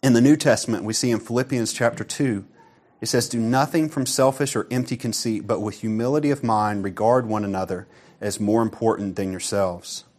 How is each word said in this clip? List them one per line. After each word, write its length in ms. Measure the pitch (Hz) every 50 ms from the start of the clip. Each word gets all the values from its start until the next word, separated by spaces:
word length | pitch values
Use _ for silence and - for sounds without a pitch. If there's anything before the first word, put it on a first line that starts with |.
| -
In 100 | 135 120
the 80 | 117
New 160 | 120 135 151 151
Testament, 460 | - 151 117 - - - 113 98 85
we 100 | 107 113
see 160 | - - 127
in 100 | 117 107
Philippians 540 | - - 117 120 131 127 - 123 113 107 -
chapter 300 | - 123 117 117 - 110
two, 420 | - - - 147 135 113 98 95 - _ _ - _ _ _ _ _ _ _
it 60 | - 110
says, 200 | - 127 120 -
"Do 120 | - 120
nothing 500 | 113 113 123 131 139 143 - 170 160 151
from 160 | 156 143 131
selfish 500 | 123 - - 131 135 131 - 147 135 -
or 120 | 117 104 -
empty 240 | 120 127 123 127 127
conceit, 520 | 117 - 123 107 - - 117 110 104 - 101
but 120 | 113 92
with 220 | 104 107 101 -
humility 480 | - 110 110 110 117 123 139 151 147 147
of 140 | 143 135 -
mind, 400 | 117 113 107 107 107 104 101 95
regard 420 | 98 92 87 107 110 120 127 123
one 180 | 110 110 107 104
another 440 | 101 98 92 95 90 92 90 90 _ _ - _ - _ _
as 180 | - 104 101 -
more 220 | 107 101 107 117
important 540 | 113 113 110 - - 113 107 - 101 98 90
than 160 | - 98 95
yourselves." 760 | 95 92 - - - 101 98 92 87 87 - - - - - _ _